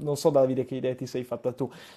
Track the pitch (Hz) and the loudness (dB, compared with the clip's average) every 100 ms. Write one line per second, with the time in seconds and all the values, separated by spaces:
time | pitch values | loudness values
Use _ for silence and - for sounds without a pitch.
0 | 147 139 165 143 131 131 127 131 127 127 | -4 0 4 6 4 2 -2 -4 -4 -4
1 | 127 127 123 117 127 117 127 - - | -6 -6 -6 -6 -4 -4 -6 -8 -20